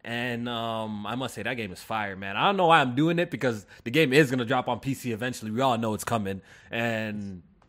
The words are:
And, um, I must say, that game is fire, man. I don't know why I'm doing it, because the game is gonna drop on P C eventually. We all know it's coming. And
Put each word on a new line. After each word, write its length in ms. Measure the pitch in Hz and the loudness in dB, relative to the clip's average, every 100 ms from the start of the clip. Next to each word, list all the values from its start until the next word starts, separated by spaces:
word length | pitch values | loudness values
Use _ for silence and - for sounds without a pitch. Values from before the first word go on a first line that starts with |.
| - | -8
And, 440 | 117 123 117 120 | -6 -4 -4 -4
um, 560 | 117 117 113 110 104 104 | -4 -4 -4 -4 -6 -6
I 80 | |
must 200 | 120 127 | -4 -6
say, 80 | - | -6
that 120 | 104 | -6
game 180 | 127 104 | -4 -6
is 100 | 90 | -8
fire, 320 | - 110 104 | -6 -4 -4
man. 220 | 95 98 101 | -6 -6 0
I 80 | |
don't 140 | 170 202 | 2 4
know 80 | 170 | 6
why 160 | 160 | 6
I'm 120 | 131 | 6
doing 240 | 123 160 170 | 2 2 2
it, 120 | 175 | 0
because 340 | 113 127 110 - - | 0 0 -2 -8 -12
the 60 | 123 | 0
game 220 | 139 147 | 2 6
is 180 | 139 143 | 6 6
gonna 140 | 131 | 4
drop 240 | 117 127 127 | 0 0 0
on 100 | 120 | -2
P 140 | 139 | -2
C 200 | 131 123 | -4 -4
eventually. 380 | 107 123 120 110 | -4 -4 -6 -4
We 120 | 110 | 0
all 160 | 135 113 | 2 2
know 160 | 113 | 0
it's 100 | 104 | -2
coming. 380 | - 117 98 95 - - - | 0 -2 -2 -6 -10 -20 -8
And 720 | 117 117 110 110 104 101 90 - _ | -2 -2 -2 -4 -6 -10 -12 -16 _